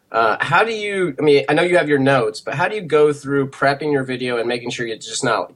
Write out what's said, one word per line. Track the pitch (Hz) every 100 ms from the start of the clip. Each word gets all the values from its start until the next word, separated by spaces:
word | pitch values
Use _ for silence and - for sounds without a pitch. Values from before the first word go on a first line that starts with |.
| _
Uh, | 113 214 -
how | - 170
do | 220
you, | 220 208 196 175 -
I |
mean, | 151 143 139
I |
know | 151
you | 175 175
have | 151
your | 143
notes, | 135 139 107 -
but | -
how | 143 185
do |
you | 214
go | 170 151 151
through | 139 135 139 135
prepping | - 139 143 151
your | 143
video | 127 127 127 120
and | 117
making | 123 120
sure | 120 117
it's | 110 -
just | -
not | 127 107 85